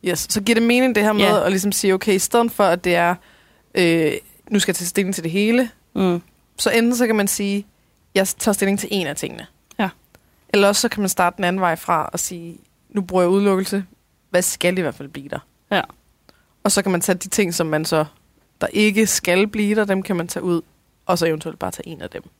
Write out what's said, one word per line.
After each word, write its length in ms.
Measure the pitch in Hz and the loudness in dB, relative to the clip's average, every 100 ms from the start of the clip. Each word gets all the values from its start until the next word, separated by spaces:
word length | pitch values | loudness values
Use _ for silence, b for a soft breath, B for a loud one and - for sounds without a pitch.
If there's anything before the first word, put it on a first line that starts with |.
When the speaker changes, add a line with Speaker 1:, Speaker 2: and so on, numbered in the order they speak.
| 180 | -2
Speaker 1:
Yes, 220 | 165 - | -4 -4
så 120 | 220 | -2
giver 120 | 202 226 | 0 2
det 40 | 233 | 4
mening, 280 | 247 262 220 | 4 2 2
det 80 | |
her 100 | 208 | 2
med 80 | 214 196 | 2 4
Speaker 2:
Ja. 200 | 190 - | 4 2
Speaker 1:
at 60 | |
ligesom 200 | 190 202 | 0 -2
sige, 220 | 196 202 | 0 0
okay, 200 | 190 220 190 | 0 2 0
i 40 | |
stedet 320 | - 240 233 | 2 2 0
for, 120 | - | 2
at 200 | 196 175 | 2 2
det 120 | 180 175 | 2 2
er, 200 | 170 180 b b b b _ - | 2 0 b b b b _ 0
øh, 380 | 175 165 151 - - - - | 2 4 2 -2 -10 -20 -4
nu 100 | 208 | -2
skal 120 | - | 0
jeg 40 | 180 | -2
tage 120 | 175 | -2
stilling 280 | - 190 190 | -2 -2 -4
til 80 | |
det 80 | 165 | -4
hele, 380 | 185 208 240 240 - _ | 0 2 2 0 -6 _
Speaker 2:
Mm. 280 | - 190 175 - _ _ - | 0 0 0 -4 _ _ -4
Speaker 1:
så 120 | 220 | 0
enten 240 | 226 233 240 | 2 2 2
så 100 | 240 | 2
kan 80 | 220 | 2
man 120 | 202 | 0
sige, 380 | - 202 202 202 _ _ _ _ - | -2 -2 -4 -6 _ _ _ _ -2
jeg 120 | 190 | 0
tager 260 | - - | 0 -2
stilling 260 | 202 196 196 | 0 0 0
til 100 | - | -2
en 160 | 202 156 | -4 -4
af 80 | 151 | -6
tingene. 320 | - - - _ _ - | -8 -10 -16 _ _ -6
Speaker 2:
Ja. 100 | 190 - _ - _ _ _ | -6 -6 _ -20 _ _ _
Speaker 1:
Eller 180 | 202 202 | 2 4
også 140 | 202 | 2
så 80 | 233 | -2
kan 120 | - | -2
man 80 | 190 | -4
starte 260 | - 175 - | 0 0 0
den 60 | |
anden 160 | 180 185 | -2 0
vej 140 | 180 165 | 0 -2
fra 340 | - 170 151 | -2 -2 -2
og 60 | 175 | -6
sige, 380 | - 175 170 170 _ _ _ | -8 -10 -14 -18 _ _ _
nu 120 | 208 | -8
bruger 220 | 180 185 | -2 2
jeg 60 | 175 | 4
udelukkelse, 560 | 196 202 190 190 196 190 _ _ _ _ | 4 2 0 -2 -4 -6 _ _ _ _
hvad 120 | 180 | 0
skal 360 | 180 - 175 185 | 0 -2 -2 0
i 40 | |
hvert 140 | 160 - | -4 -6
fald 120 | 139 | -14
blive 200 | - 139 | -14 -12
der? 100 | - _ _ _ | -12 _ _ _
Speaker 2:
Ja. 100 | 196 - - _ _ _ b b _ | -2 -2 -12 _ _ _ b b _
Speaker 1:
Og 80 | 208 | 0
så 100 | 202 | 0
kan 100 | 196 | 0
man 100 | 175 | 0
tage 160 | 170 180 | 0 -2
de 100 | 190 | -2
ting, 240 | - 190 | 0 0
som 140 | 170 165 | 0 -2
man 180 | 156 156 | -2 0
så, 200 | 160 151 _ _ _ _ _ | 0 0 _ _ _ _ _
der 60 | - | -4
ikke 400 | - 214 202 220 | 2 2 4 2
skal 400 | - - 180 208 | 0 0 2 2
blive 280 | 214 208 214 | 0 0 0
der, 100 | 202 | 0
dem 180 | 190 | -2
kan 120 | 190 180 | 0 -4
man 120 | 170 | -4
tage 160 | 185 | -6
ud, 180 | 185 170 - _ _ _ - | -2 -2 -4 _ _ _ -2
og 120 | 170 | 0
så 80 | 165 | 0
eventuelt 340 | 156 160 - | -2 -6 -8
bare 120 | 185 | -10
tage 160 | - - | -10 -14
en 140 | 160 | -14
af 80 | - | -12
dem. 140 | - - _ | -12 -16 _